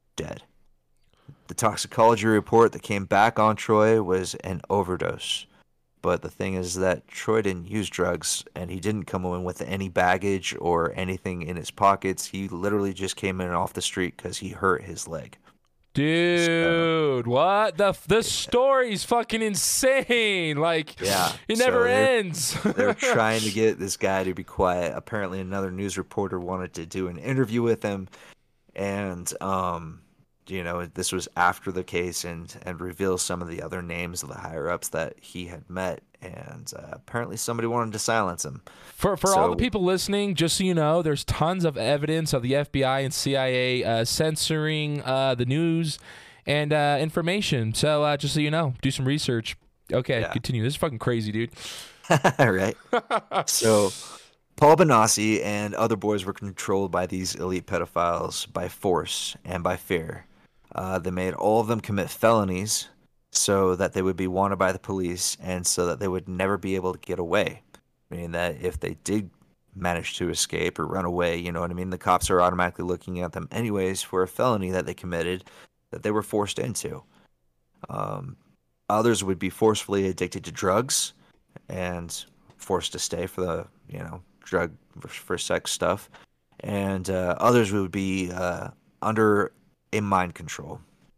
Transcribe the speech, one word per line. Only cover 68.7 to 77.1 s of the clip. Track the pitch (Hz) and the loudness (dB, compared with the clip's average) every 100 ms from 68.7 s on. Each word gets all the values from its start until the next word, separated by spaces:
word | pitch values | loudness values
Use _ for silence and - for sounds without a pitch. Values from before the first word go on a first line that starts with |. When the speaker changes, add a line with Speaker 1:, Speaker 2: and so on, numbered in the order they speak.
| 85 | -4
Speaker 1:
they | 90 82 - | -8 -8 -2
did | 104 95 - _ _ _ | -2 -4 -12 _ _ _
manage | 98 90 85 80 - | -6 -2 -2 -4 -4
to | 87 | -4
escape | 82 - 80 85 - | -2 -2 -2 -2 -4
or | 78 | -4
run | 95 87 | -2 -2
away, | 87 87 85 | 0 0 -2
you | 87 | -4
know | 85 | -4
what | 87 | -4
I | |
mean? | 87 92 | -6 -6
The | 90 | -2
cops | - 90 - | 2 2 4
are | 92 | 4
automatically | 87 90 90 - | 4 4 0 -2
looking | 90 90 - 90 | -4 -6 -6 -6
at | 87 | -6
them | 92 80 | -8 -8
anyways | 110 117 101 92 95 | -4 -2 -2 -2 -4
for | - 92 | -2 0
a | 92 | 0
felony | - 123 107 92 | 0 0 0 0
that | 92 85 | -2 -4
they | |
committed | 85 90 85 85 92 - - - _ _ | -8 -4 -2 -2 -4 -10 -20 -20 _ _
that | - | -6
they | 107 | -2
were | 107 | -2
forced | 104 107 101 - | 0 -2 -2 -2
into. | 127 - - - - | -4 -4 -8 -10 -16